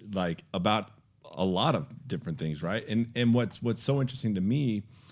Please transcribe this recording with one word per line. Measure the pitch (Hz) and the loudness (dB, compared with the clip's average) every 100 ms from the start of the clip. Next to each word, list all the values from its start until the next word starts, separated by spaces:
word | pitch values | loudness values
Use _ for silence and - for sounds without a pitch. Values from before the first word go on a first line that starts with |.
| 104 | -6
like, | 98 87 85 - | -2 -2 -2 -6
about | 98 101 107 - - _ _ - | 0 2 2 -2 -12 _ _ -10
a | - | -2
lot | 95 92 147 110 | 0 2 2 2
of | 71 - - | -2 -12 -8
different | 135 - 78 | -6 -6 -4
things, | 80 76 | -4 -4
right? | 82 110 - | -4 -4 0
And, | 110 117 120 | 0 0 2
and | 120 | 4
what's, | 123 113 - | 4 2 -2
what's | 120 110 | -2 0
so | - 139 | 0 2
interesting | 131 - 113 98 | 0 -2 -2 2
to | |
me | 95 143 135 104 - - - | 2 2 2 -2 -4 -14 -20